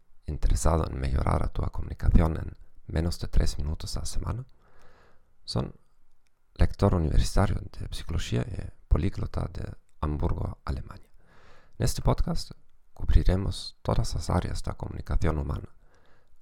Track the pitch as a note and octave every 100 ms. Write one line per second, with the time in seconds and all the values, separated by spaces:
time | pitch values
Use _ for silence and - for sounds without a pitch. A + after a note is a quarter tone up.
0 | - - - C#2+ - - - D#2+ D2+ C2+
1 | C2 C2+ - D#2+ - - D2+ - - -
2 | - - E2 D2+ - - - - - D#2+
3 | E2+ - - - - - C#2+ D#2+ - -
4 | - - - A2+ B2+ - _ - - -
5 | - - _ - - - G1+ - _ -
6 | - - _ _ _ - - - G2+ F#2
7 | D2+ - - - G2+ - - - - -
8 | - - - A#2+ A#2 - - - - -
9 | F#2+ - - E2 E2 - - - - -
10 | D2+ D2 E2 E2 - - - B1+ - G2
11 | - - - - - - - - B2 -
12 | - C3 - - - - - - - -
13 | - - D2+ F#2 G2+ - - - - G#2+
14 | - F2+ - F2 - - - - - -
15 | - D#2 E2 D2+ C#2+ - - - - -
16 | - - - -